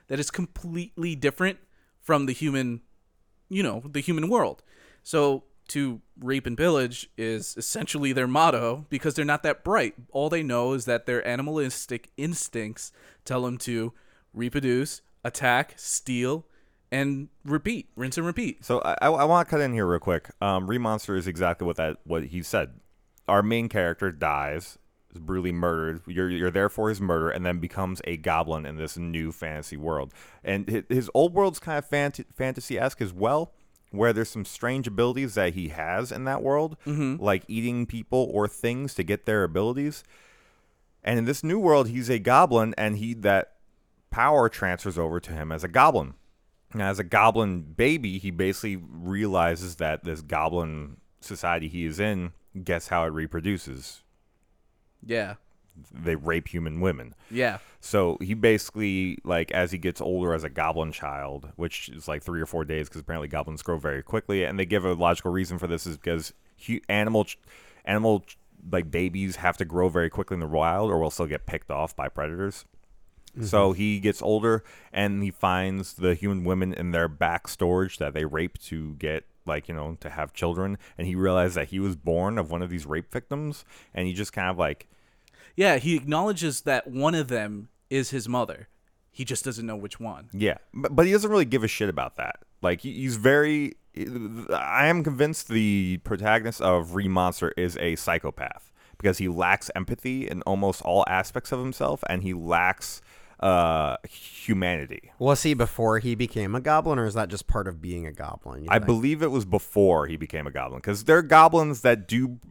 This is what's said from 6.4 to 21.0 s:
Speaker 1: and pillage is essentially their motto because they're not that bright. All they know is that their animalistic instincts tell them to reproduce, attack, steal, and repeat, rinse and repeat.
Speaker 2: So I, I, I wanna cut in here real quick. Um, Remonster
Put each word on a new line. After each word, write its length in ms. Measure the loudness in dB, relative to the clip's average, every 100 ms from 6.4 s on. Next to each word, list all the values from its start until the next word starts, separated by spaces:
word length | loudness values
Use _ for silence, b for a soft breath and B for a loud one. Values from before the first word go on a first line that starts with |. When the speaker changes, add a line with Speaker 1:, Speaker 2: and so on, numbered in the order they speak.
| -2
Speaker 1:
and 120 | 0
pillage 520 | 2 4 2 -4 -12 -6
is 380 | -4 -4 -6 -8
essentially 540 | -6 -6 -4 -2 0
their 140 | 0 2
motto 580 | 4 4 4 0 -2 -6
because 240 | -4 -2 0
they're 80 | 0
not 180 | 0
that 200 | 0 -2
bright. 320 | 2 2 2 -4 -6
All 180 | -2 0
they 140 | 0
know 300 | 0 0 0
is 120 | -2 0
that 200 | -2 0
their 200 | -2 0
animalistic 840 | -2 -2 -2 -2 -4 -8 -8 -10 -8
instincts 720 | -6 -4 -6 -6 -8 -10 -14 b b b -6
tell 180 | -4
them 140 | -2 -4
to 340 | -4 -4 -4 b b b b
reproduce, 680 | -6 -4 0 2 2 0 -6 _ _
attack, 500 | -10 0 2 4 2 -6
steal, 680 | -6 -4 -2 0 0 -2 -6 _ _ _ _
and 380 | -2 0 -2 -6 _ -2
repeat, 420 | -2 0 -6 -8 -8
rinse 220 | -4 -2
and 80 | -2
repeat. 380 | -2 -4 -4 0
Speaker 2:
So 160 | 0
I, 160 | 0 2
I, 60 | 4
I 140 | 6
wanna 220 | 6 6 4
cut 160 | 2
in 100 | 2
here 140 | 2 2
real 120 | 2
quick. 300 | 2 0 -2 -4
Um, 260 | 0 0 0
Remonster 480 | 0 0 -2